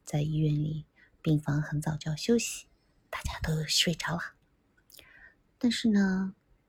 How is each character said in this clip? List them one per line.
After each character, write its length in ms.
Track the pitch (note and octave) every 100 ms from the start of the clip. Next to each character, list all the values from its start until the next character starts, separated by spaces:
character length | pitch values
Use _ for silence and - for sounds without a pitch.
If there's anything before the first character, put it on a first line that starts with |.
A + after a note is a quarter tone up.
| -
在 160 | D3
医 160 | D3+ D#3
院 180 | D#3 D3+
里， 300 | D3+ D#3 - _ _ _
病 160 | D#3+ D3+
房 240 | D3 C#3+
很 200 | D3+ D3+
早 160 | D#3 D3+
就 120 | D#3
要 60 | D3+
休 220 | - A#3
息， 300 | - - - _ _ _ -
大 120 | -
家 160 | - -
都 200 | E3 D#3 D3+
睡 280 | - -
着 220 | D#3+ - E3
了。 60 | - _ _ _ _ _ _ - - - - _ _ -
但 120 | B3
是 200 | A3+ A#3
呢， 460 | G3+ G3 F#3 F#3+ - _ _